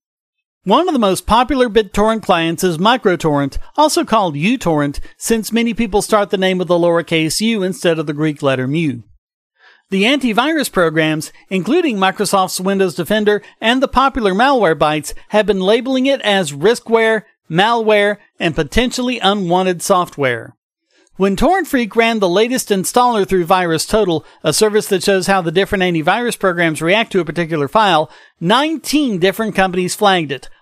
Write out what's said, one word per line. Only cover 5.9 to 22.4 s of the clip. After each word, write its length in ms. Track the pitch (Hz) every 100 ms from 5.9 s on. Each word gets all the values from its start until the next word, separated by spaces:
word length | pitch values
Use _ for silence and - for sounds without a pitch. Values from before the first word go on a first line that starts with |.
| 202
start 300 | 185 214 202
the 60 | 202
name 200 | 190 185
with 120 | 175
the 40 |
lowercase 680 | 175 170 170 175 165 160 -
u 220 | 220 226
instead 380 | 185 - 185 160
of 80 | 151
the 60 |
Greek 280 | 147 156 143
letter 260 | 139 131 127
mu. 340 | 151 160 120 - _ _ _ _ _ _ _ _
The 140 | 196
antivirus 680 | 208 285 254 208 269 320 254
programs, 600 | - 165 156 156 156 - - _
including 460 | 190 175 320 339 208
Microsoft's 640 | 190 185 208 196 185 -
Windows 340 | 185 196 190
Defender 480 | 170 165 214 208 208 - _
and 200 | 220 254
the 60 | 254
popular 460 | - 269 269 208
Malwarebytes, 800 | 190 254 269 196 156 156 156 147 - -
have 160 | 208 202
been 160 | 202
labeling 460 | 185 226 254 262 262
it 120 | 269
as 280 | 208 196 165
riskware, 720 | 143 175 233 - 226 226 220 - _ _
malware, 680 | 160 208 233 214 214 202 202 _ _
and 160 | 175
potentially 640 | 156 151 - 247 240 247 247
unwanted 600 | 196 208 180 180 185 180
software. 760 | - 190 175 - 135 117 117 - _ _ _ _ _ -
When 220 | 196 190
Torrent 300 | 262 381 320
Freak 280 | 269 233 226
ran 240 | 226 226
the 80 | 190
latest 400 | 175